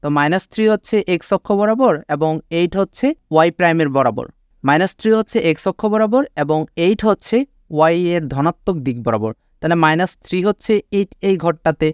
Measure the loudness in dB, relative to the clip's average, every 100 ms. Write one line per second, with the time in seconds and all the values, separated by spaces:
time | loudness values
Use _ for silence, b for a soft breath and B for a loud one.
0 | -2 0 0 0 -4 0 2 0 0 -2
1 | 0 -4 -2 -4 0 0 0 2 2 0
2 | -2 -2 -2 -2 -4 -2 0 0 -4 -2
3 | -2 -2 _ 4 4 4 2 2 2 2
4 | 0 0 -10 _ _ _ 0 2 0 -2
5 | 0 0 0 0 0 0 -4 -4 -2 0
6 | 2 0 -2 -4 -2 -2 -4 0 0 2
7 | 2 0 0 -2 -2 _ _ 0 2 2
8 | 0 -2 -4 -2 -2 -2 -4 -4 -4 -4
9 | -2 -2 -4 -8 _ _ -2 2 2 2
10 | -2 -6 -8 -4 -2 -4 -2 -2 0 -4
11 | -4 -4 -2 0 -2 -2 -2 0 -2